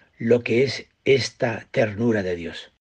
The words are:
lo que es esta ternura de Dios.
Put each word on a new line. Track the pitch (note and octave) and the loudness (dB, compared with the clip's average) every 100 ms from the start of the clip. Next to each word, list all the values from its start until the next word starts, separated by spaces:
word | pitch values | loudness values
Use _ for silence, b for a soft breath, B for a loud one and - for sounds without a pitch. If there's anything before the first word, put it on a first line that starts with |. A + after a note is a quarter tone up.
| _ - | _ -6
lo | A#2 A#2+ | 2 2
que | - A#2 | 4 2
es | C#3 - - _ - | 2 -2 -12 _ 2
esta | C3+ - - A#2+ G#2 - | 2 2 -4 -4 -4 -6
ternura | C3+ G#2+ G2+ A#2+ G#2 | -2 -2 0 0 0
de | F#2 F2 | -2 -6
Dios. | E2 - - _ | -8 -12 -18 _